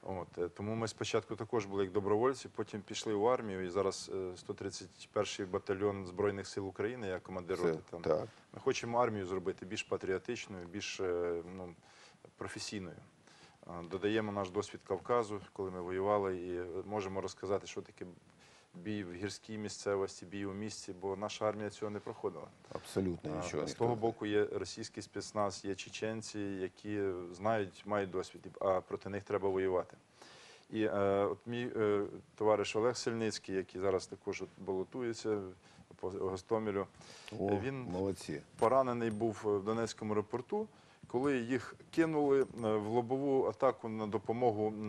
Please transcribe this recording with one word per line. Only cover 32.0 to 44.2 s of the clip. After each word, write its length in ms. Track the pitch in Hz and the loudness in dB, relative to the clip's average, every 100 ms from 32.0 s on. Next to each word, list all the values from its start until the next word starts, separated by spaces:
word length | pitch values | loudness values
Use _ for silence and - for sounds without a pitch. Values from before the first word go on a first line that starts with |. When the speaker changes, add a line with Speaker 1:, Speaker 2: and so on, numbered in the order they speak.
| 101 101 - - | 2 -4 -14 2
Speaker 1:
товариш 400 | 107 107 101 110 | 6 6 4 4
Олег 220 | 113 120 | 2 2
Сельницький, 580 | - 113 113 98 - 95 | 0 0 0 -2 -2 -2
який 260 | 90 92 | -2 0
зараз 260 | 98 92 - | 2 2 0
також 340 | 98 - 92 | -8 -6 -4
от 80 | 95 - | -6 -10
балотується 840 | 95 95 90 131 120 110 110 104 95 92 - - - - | -4 -2 -2 -4 -4 -2 0 0 0 -10 -20 -20 -20 -8
по 140 | 95 | -6
Гостомелю, 800 | 95 95 95 - 113 110 98 95 - - - - - | -2 -2 -2 0 0 2 0 -2 -6 -20 -18 -12 -2
Speaker 2:
О, 100 | 98 | 2
Speaker 1:
е, 80 | 101 | 2
він 180 | 117 135 | 2 -4
Speaker 2:
молодці. 600 | 123 92 98 90 - 76 - - | -4 0 0 -2 -4 -6 -8 2
Speaker 1:
поранений 500 | 117 131 131 120 117 | 6 6 4 2 0
був 300 | 107 117 104 | 2 0 0
в 200 | 107 104 | 2 2
Донецькому 500 | 98 113 113 - 110 | 2 0 0 -2 0
аеропорту, 540 | 107 104 120 - 208 220 - - - - | 0 0 -4 -2 -2 -4 -8 -20 -20 -4
коли 300 | 120 139 135 | 0 4 2
їх 380 | 117 135 - - - - | 2 0 -2 -14 -6 4
кинули, 460 | 165 151 147 139 | 4 6 6 6
е, 40 | 131 - 113 107 | 6 2 2 2
в 120 | 104 | 4
лобову 580 | 117 117 135 139 135 110 | 2 2 0 4 4 4
атаку 420 | 110 135 120 117 | 4 4 4 -2
на 180 | 110 107 | -2 0
допомогу, 640 | 104 | -2